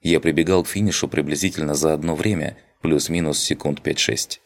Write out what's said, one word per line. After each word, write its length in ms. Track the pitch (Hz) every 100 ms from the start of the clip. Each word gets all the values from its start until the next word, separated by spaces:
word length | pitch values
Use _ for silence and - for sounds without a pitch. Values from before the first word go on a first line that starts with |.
Я 200 | 82 82
прибегал 440 | 82 76 82 92
к 40 | 85
финишу 400 | 98 104 - -
приблизительно 680 | - 73 73 95 85 76
за 180 | 71 78
одно 220 | 76 82
время, 420 | 78 95 95 69 - _ _
плюс-минус 560 | 80 76 - 85 80 -
секунд 440 | - - 76 71
пять-шесть. 580 | - 76 - - - -